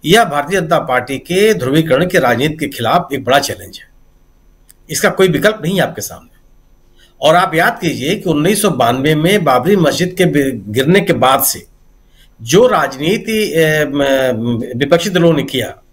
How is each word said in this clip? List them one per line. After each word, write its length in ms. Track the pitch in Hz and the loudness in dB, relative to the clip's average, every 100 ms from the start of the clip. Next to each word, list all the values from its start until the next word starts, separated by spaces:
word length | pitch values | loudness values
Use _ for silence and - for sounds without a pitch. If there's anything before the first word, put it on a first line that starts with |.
यह 200 | - 202 | 2 2
भारतीय 360 | 214 151 147 190 | 2 -2 -2 -4
जनता 180 | 165 160 | 0 -2
पार्टी 400 | 131 123 123 135 | 0 -2 -2 -10
के 360 | - 180 214 | -4 2 2
ध्रुवीकरण 520 | 208 123 147 160 131 175 | 2 0 0 2 2 2
की 120 | 180 | 0
राजनीति 380 | 127 117 147 156 | 0 0 -2 -4
के 120 | 151 | -8
खिलाफ 400 | - 113 160 170 | -6 0 0 -2
एक 120 | 139 | -8
बड़ा 140 | 113 139 | 0 0
challenge 400 | 135 - - - | 0 -10 -14 -20
है, 60 | - _ _ _ _ _ _ _ _ _ _ | -20 _ _ _ _ _ _ _ _ _ _
इसका 200 | 151 208 | -2 -2
कोई 180 | - 190 | 2 2
विकल्प 300 | 170 175 220 | 2 0 -2
नहीं 120 | 156 | -4
है 80 | 190 | -2
आपके 200 | 135 - | -2 -4
सामने। 300 | - - - _ _ _ _ _ _ _ _ _ | -12 -14 -20 _ _ _ _ _ _ _ _ _
और 140 | 143 | 2
आप 200 | 165 190 | 4 2
याद 240 | 160 180 - | 0 0 0
कीजिए 360 | 170 120 131 208 | -4 -4 -4 -4
कि 140 | 190 | -2
उन्नीस 320 | 147 156 208 | 0 2 2
सौ 80 | 208 | 0
बानवे 440 | 135 117 127 139 | 2 0 2 0
में 300 | 151 160 208 | 2 2 2
बाबरी 320 | 156 127 131 196 | 2 0 2 2
मस्जिद 380 | 156 - 180 - | 2 0 -4 0
के 60 | |
बि-, 480 | 175 147 135 120 98 | 0 2 0 -4 -6
गिरने 280 | 107 135 190 | -2 2 2
के 120 | 185 | 2
बाद 300 | 139 127 139 | 0 2 2
से 240 | 139 - - _ _ _ _ _ _ _ | 0 -6 -12 _ _ _ _ _ _ _
जो 240 | 113 165 247 | 0 4 4
राजनीति, 840 | 185 143 131 151 - - 220 208 | 2 -2 -4 -4 -2 -2 -2 -2
ए, 300 | 151 160 156 | 0 2 2
म, 180 | 147 139 139 135 131 117 117 120 123 120 | 0 0 0 2 0 -2 -2 -4 -6 -4
विपक्षी 340 | 139 170 208 | 0 0 0
दलों 220 | 175 170 | 0 2
ने 100 | 156 | 2
किया 360 | 131 131 87 - _ | -2 -6 -6 -10 _